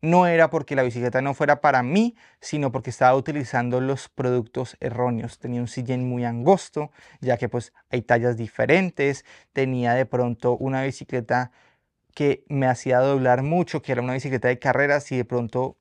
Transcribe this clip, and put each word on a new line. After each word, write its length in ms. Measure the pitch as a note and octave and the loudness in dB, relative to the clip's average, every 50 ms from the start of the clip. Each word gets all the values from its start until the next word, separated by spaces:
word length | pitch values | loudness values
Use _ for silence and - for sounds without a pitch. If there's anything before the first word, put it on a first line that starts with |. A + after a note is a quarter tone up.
no 260 | - D#3+ E3+ F3+ F3+ F3 | 0 4 4 4 6 6
era 220 | E3+ E3 E3 D3+ | 6 4 4 4
porque 260 | - D#3+ C#3 - C#3+ | 4 -2 -4 -2 0
la 80 | C3+ C3 | 0 0
bicicleta 380 | B2+ A2+ B2 A#2 B2 A2+ C3 | 0 0 -2 -4 0 0 0
no 120 | C3+ C#3 C3+ | -2 -2 -2
fuera 280 | - D#3 C#3+ D3 C#3+ | -2 2 2 2 4
para 200 | - D3+ C#3 B2+ | 4 2 4 4
mí, 340 | B2 B2 D3+ G3 A3+ A#3+ A#3 _ _ _ _ _ | 0 2 2 2 2 2 -2 _ _ _ _ _
sino 300 | - - - D3+ C#3+ C3+ | -14 -8 -4 -2 -2 -2
porque 180 | A#2 C3 A2 - | -4 -4 -8 -8
estaba 260 | A#2 - C#3 B2+ B2+ | -4 4 4 6 6
utilizando 640 | C3+ C3+ D#3 D3+ D3 C#3 - - C3 A#2+ B2 B2 B2+ | 4 2 -2 -4 -6 -6 -2 -2 -2 -2 0 0 -2
los 300 | C3 C3 C3+ C3 - - | 0 -2 -4 -4 -6 -16
productos 680 | _ - C#3 B2+ B2 B2 A#2 A#2 _ B2+ C3 A#2+ - _ | _ -4 -2 0 0 0 -2 -4 _ -8 -8 -8 -10 _
erróneos. 600 | - B2+ A#2 A2+ B2 B2 A#2+ A2+ A#2+ A#2+ - _ | -8 -8 -4 -2 -2 -2 -2 -2 -6 -8 -12 _
Tenía 220 | - A#2 A#2+ A#2+ | -10 -8 -6 -6
un 60 | A#2+ A#2+ | -6 -6
sillín 400 | - - B2+ A#2 C3 B2+ B2+ B2 | -8 -10 -6 -4 -4 -4 -2 -4
muy 160 | B2 B2 A#2+ | -4 -4 -4
angosto, 680 | A#2+ A#2 A#2 A#2+ D3+ G3 F3 - - _ D3+ D3 D3+ _ _ - - - _ | -4 -4 -2 2 2 2 2 2 -8 _ -8 -8 -8 _ _ -20 -20 -20 _
ya 160 | - B2 B2 A#2+ | -2 -2 0 0
que, 100 | - A#2 | 0 -4
pues, 240 | - B2 A2+ - _ _ _ _ | -4 -4 -8 -8 _ _ _ _
hay 120 | - B2+ | -6 -6
tallas 340 | G#2+ - A#2+ A#2+ A#2 B2 A#2+ A2+ | 0 2 2 2 2 0 -2 -2
diferentes. 840 | A#2 G#2+ _ - A#2 A2+ D3 F3+ F#3+ F3+ - - C#3+ C#3 C#3 - - _ - - _ _ _ | -6 -10 _ -4 2 4 4 2 2 0 -2 -2 0 0 0 -2 -8 _ -20 -20 _ _ _
Tenía 400 | - C3+ C3 C3 B2+ B2 A#2+ A#2+ | -2 -2 0 0 -2 0 2 2
de 120 | B2+ C3 | 2 0
pronto 520 | B2+ - B2 B2 A#2+ A#2+ - - B2 B2 - | 0 0 0 0 0 -2 -2 0 0 0 0
una 260 | C3 C3 C3+ C3 C3 | -2 -4 -2 -2 -4
bicicleta 680 | C3+ B2+ - - _ - B2+ A#2 - B2 B2 B2+ A#2+ _ _ _ _ _ _ _ _ _ _ _ _ _ | -4 -6 -8 -12 _ -6 -6 -4 -2 -2 -2 -2 -4 _ _ _ _ _ _ _ _ _ _ _ _ _
que 300 | - D3 C#3+ C3+ C3+ _ _ | -2 0 0 0 0 _ _
me 180 | D3+ C#3 C3+ B2+ | -4 0 2 2
hacía 320 | B2+ - - C3+ B2 B2 | 0 0 0 0 2 2
doblar 420 | B2+ C3+ C#3 C3+ C3 B2 B2 B2 | 4 4 2 2 4 2 2 2
mucho, 400 | C3+ C#3+ D#3+ F3+ F3 E3+ - D#3 | 2 0 0 0 -2 -2 -4 -8
que 120 | - - C3+ | -4 -4 -4
era 80 | A#2+ | -2
una 120 | A#2+ B2+ B2+ | -2 -4 -4
bicicleta 360 | C3 B2 D3 C3 B2 - B2 | -6 -6 -4 -4 -2 0 0
de 100 | B2+ A#2+ | -2 0
carreras, 500 | - C3+ B2 B2 C#3 C#3+ C#3+ D3 C#3+ - C#3 | 0 0 2 2 2 2 2 0 -2 -4 -4
y 40 | B2+ | -4
de 80 | A#2+ | -4
pronto 520 | A2+ B2 B2 A#2+ A2 - B2+ B2+ C3 - _ | -2 -4 -4 -4 -4 -4 -4 -4 -4 -8 _